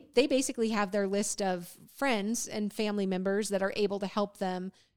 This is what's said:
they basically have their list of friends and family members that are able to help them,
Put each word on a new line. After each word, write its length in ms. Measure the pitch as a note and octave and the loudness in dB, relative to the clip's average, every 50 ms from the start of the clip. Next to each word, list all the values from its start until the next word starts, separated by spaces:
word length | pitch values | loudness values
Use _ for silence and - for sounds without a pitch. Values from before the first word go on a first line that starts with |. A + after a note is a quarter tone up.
| - - - | -4 2 4
they 120 | A#3+ C#4+ | 4 4
basically 420 | D4+ C#4 C4 C4+ - C4 A#3+ A3+ A3 | 6 4 2 2 0 0 0 0 2
have 220 | A3+ G#3 G#3 F#3 | 2 0 0 0
their 160 | G3+ G3+ G3 | 0 0 0
list 340 | F#3+ G3 G3+ G3+ - - - | 2 0 0 0 -2 -2 -2
of 280 | G3+ F#3+ F#3 F3 F3 - - - - - - | 0 0 0 -2 -6 -10 -16 -20 -20 -20 -6
friends 540 | - C#4 C#4 A#3 G3+ G3 G#3+ A#3 - - | -2 0 2 2 2 0 -2 -2 -2 -4
and 240 | - - A3 G#3+ G3+ | -6 -4 -4 -4 -4
family 340 | - - G#3+ G#3+ G#3 G#3 G3 | -2 -2 -2 0 0 0 0
members 440 | F#3+ F#3 F3+ F#3 G3 G3 G#3 G#3+ G3 | 0 0 0 0 0 0 0 0 0
that 120 | G3 F#3 | 0 0
are 120 | F#3+ G3 - | 0 -2 0
able 240 | A3 G#3 F#3+ G3+ F#3+ | 0 0 0 0 -2
to 80 | G3 | -4
help 300 | F#3+ - G#3+ G#3 G3+ - | -2 0 -2 -2 -2 -2
them, 340 | - G3 F#3 F#3 F#3 F#3 F#3 - _ _ _ _ | -4 -4 -4 -2 -4 -6 -8 -10 _ _ _ _